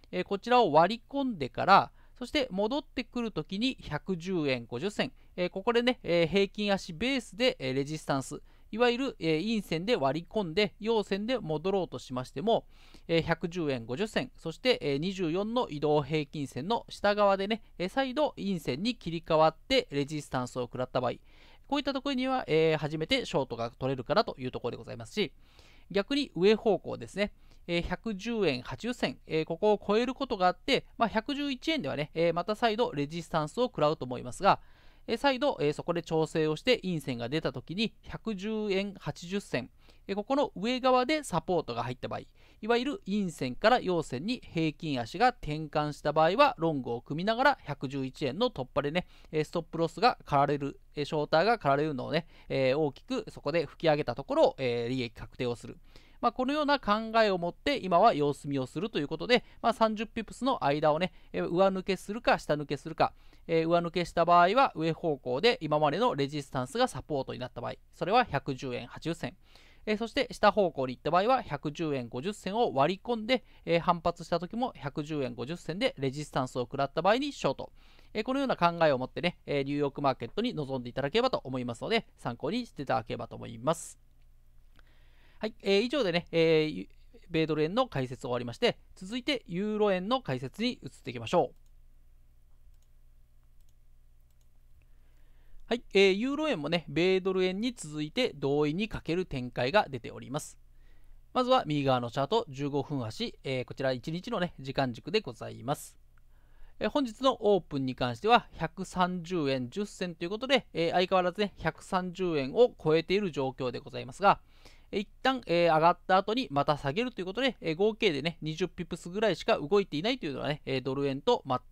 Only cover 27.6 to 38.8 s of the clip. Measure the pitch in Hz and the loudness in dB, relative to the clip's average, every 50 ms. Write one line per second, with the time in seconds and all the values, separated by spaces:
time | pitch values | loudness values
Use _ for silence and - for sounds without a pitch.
27.6 | - - 175 170 170 - 180 - - 226 220 185 202 233 240 220 196 160 131 123 | -8 -2 -2 -2 0 -2 -6 -6 -6 -8 -8 -6 -6 -4 -2 2 2 2 2 0
28.6 | - - - - - 226 247 - - 175 123 - - - 156 160 156 - 170 - | -4 -8 -12 -8 -6 -6 -4 -2 -4 -4 -4 -6 -8 -4 -2 -2 -2 -2 -4 0
29.6 | - 214 208 202 - - 202 220 247 247 262 - 277 254 247 196 180 180 180 - | 2 2 2 2 2 0 2 2 2 0 -2 -6 -4 -6 -2 2 2 2 2 2
30.6 | - - 269 - - - - - 233 202 165 220 220 - 285 269 294 285 269 254 | 0 0 0 0 0 -4 -2 -2 -2 0 0 -2 -2 -2 -4 -4 -4 -4 -6 -4
31.6 | - - 320 302 165 135 120 131 151 - - 160 170 170 165 175 175 - 214 - | -2 -2 -2 -2 -2 -4 -4 -4 -4 -4 -2 0 2 2 2 0 -2 -2 -2 0
32.6 | 240 233 208 208 247 - - 139 143 143 160 175 160 - - 160 151 156 - - | 2 0 2 2 -2 -2 0 -4 -4 -4 -4 -8 -10 -2 -2 -2 -2 -2 -2 -2
33.6 | 247 247 - - 151 147 160 - 131 127 127 120 120 123 120 - 175 196 160 - | -2 -2 0 2 2 2 2 0 -4 -8 -8 -8 -8 -10 -10 2 4 4 4 4
34.6 | - - - - - - - - - - 220 233 - 285 269 247 285 285 - - | 2 -10 -20 -20 -20 -20 -20 -18 -6 -4 -4 2 2 2 2 2 0 0 0 2
35.6 | 147 147 147 - - - 170 175 160 - 165 160 160 151 - 165 156 156 156 151 | 0 0 0 0 -2 -2 -2 -2 -2 -2 0 0 0 0 0 0 0 0 0 -2
36.6 | - 254 254 - - 185 180 156 - - 127 117 117 117 143 160 156 156 131 143 | 2 2 2 2 2 -4 -4 -4 -4 -6 -6 -6 -6 -4 -4 -2 -2 -2 -6 -6
37.6 | - - 156 190 233 202 - - - - - 156 - 220 220 185 190 214 220 220 | -10 -10 -4 -2 -2 -2 -4 -8 -16 -16 -14 -10 -8 -6 -6 -6 -6 -6 -4 -4
38.6 | 214 208 185 190 | -2 -2 -2 -2